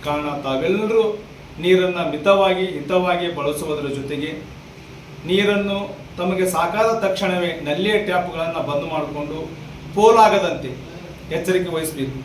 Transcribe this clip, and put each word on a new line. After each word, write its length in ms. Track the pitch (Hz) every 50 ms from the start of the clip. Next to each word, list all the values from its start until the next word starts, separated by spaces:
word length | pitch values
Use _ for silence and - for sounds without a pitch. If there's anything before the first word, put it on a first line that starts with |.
| -
ಕಾರಣ, 380 | 147 147 147 147 147 143 143
ತಾವೆಲ್ಲರೂ 800 | - 135 135 135 151 170 190 208 220 208 226 226 220 214 208 - - - - - - - - -
ನೀರನ್ನು 520 | 160 180 185 185 185 185 180 175 170 160
ಮಿತವಾಗಿ, 540 | 151 147 147 196 196 196 196 190 185 180 185
ಹಿತವಾಗಿ 720 | 180 160 147 143 - 180 185 180 180 180 175 175 170 143
ಬಳಸುವುದರ 520 | 143 143 147 147 123 139 156 151 147 143 139
ಜೊತೆಗೆ 440 | 139 135 131 139 147 139 147 - 120 117 - - - - - - - - - - - - - - - - -
ನೀರನ್ನು 720 | 165 180 196 202 202 208 202 202 196 196 196 202 - - - - - - -
ತಮಗೆ 320 | 180 185 185 180 185 185
ಸಾಕಾದ 580 | - - 170 175 185 214 220 226 226 226 202 190
ತಕ್ಷಣವೇ 520 | - - 196 190 180 180 175 170 160 -
ನಲ್ಲಿಯ 440 | 147 165 196 175 190 214 214 202 -
ಟ್ಯಾಪ್‌ಗಳನ್ನು 680 | 180 180 180 180 180 170 165 165 165 165 165 160 -
ಬಂದ್ 200 | 147 143 143 160
ಮಾಡಿಕೊಂಡು 580 | 160 156 151 143 147 147 147 151 151 156 - 160 - - - - - - - - -
ಪೋಲಾಗದಂತೆ 760 | 196 214 220 226 226 220 214 214 196 190 170 - - - 131 127 - - - - - - - - - - - 156
ಎಚ್ಚರಿಕೆ 400 | 165 170 185 185 180 180 175 165
ವಹಿಸಬೇಕು. 480 | 160 160 151 - 143 135 131 131 135 131